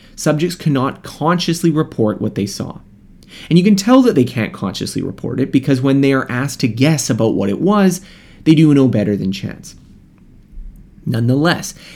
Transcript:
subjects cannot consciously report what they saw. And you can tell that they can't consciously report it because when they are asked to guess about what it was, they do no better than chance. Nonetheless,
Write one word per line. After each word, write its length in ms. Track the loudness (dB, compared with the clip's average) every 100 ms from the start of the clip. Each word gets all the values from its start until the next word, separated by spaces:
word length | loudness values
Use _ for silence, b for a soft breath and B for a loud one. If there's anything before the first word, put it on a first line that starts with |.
| b b
subjects 400 | -2 0 -2 -2
cannot 460 | -2 0 -2 -6
consciously 680 | -14 -4 0 0 0 0 0
report 520 | 0 -2 0 -2 0
what 140 | -4 -4
they 100 | -4
saw. 320 | -6 -10 -12 -20 -20 -20 -20 -20 B B
And 80 | 4
you 60 |
can 120 | 4 2
tell 240 | 4 4
that 140 | 4
they 100 | 2
can't 300 | 0 -2 -6
consciously 480 | -6 -8 -6 -8 -6
report 380 | -8 -8 -6 -4
it 120 | 0
because 300 | 0 0 0
when 180 | 2 2
they 140 | 2
are 160 | 0 -2
asked 300 | -4 -6 -4
to 80 | -4
guess 420 | 0 2 2 0
about 240 | 0 0
what 160 | 0 -2
it 100 | 0
was, 400 | 2 2 2 0 -8 B B B
they 100 | 4
do 180 | 6 6
no 160 | 6 4
better 260 | 2 0
than 160 | -2 -4
chance. 460 | -6 -10 -12 -18 -20 -20 -20 -20 -20 -20 -20 -20 -16 -16 -18 -20 -10 -4
Nonetheless, 680 | -2 0 2 0 -2 -6 -16 B